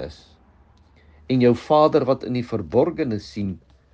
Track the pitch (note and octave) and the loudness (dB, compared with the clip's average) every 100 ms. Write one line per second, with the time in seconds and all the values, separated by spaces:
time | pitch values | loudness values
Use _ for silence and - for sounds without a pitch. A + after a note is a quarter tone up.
0 | B1+ - - _ _ _ _ _ _ _ | -10 -16 -20 _ _ _ _ _ _ _
1 | _ _ _ C3 B2 A#2+ - D3+ D#3 D#3 | _ _ _ 2 4 2 2 4 4 2
2 | B2 C3 - B2 A#2+ A2+ D#2 A2+ E3 D#3 | 0 -2 -2 -6 -6 -8 -2 0 0 -2
3 | C#3+ G#2+ - - G2 F2+ _ _ _ | -6 -6 -8 -8 -8 -8 _ _ _